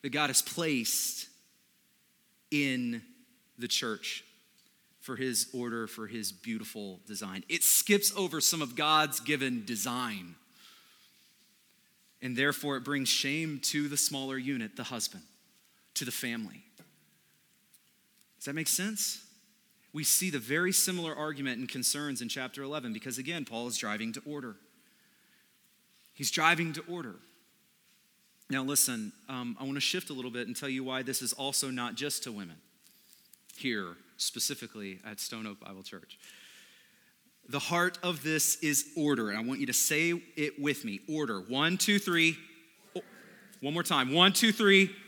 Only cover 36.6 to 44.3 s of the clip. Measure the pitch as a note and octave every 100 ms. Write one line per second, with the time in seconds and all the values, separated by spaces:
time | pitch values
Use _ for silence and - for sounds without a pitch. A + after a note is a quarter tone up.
36.6 | - - _ _ _ _ _ _ - C#3
37.6 | - E3+ F3+ F3 F3+ D#3+ C#3+ D#3 - -
38.6 | D#3 C#3+ - - D3 C3 G#2+ G#2 A#2 C3+
39.6 | C3+ B2 - D#3 E3+ E3+ - - D3 -
40.6 | C#3+ C3 A#2 G2 - D3+ C#3 G2+ F#2 C3
41.6 | D#3 F#3 - G3+ G3 E3+ E3 D#3+ - -
42.6 | - _ - - - - - - - -
43.6 | C3+ E3 E3+ D#3 B2+ D3+ F#3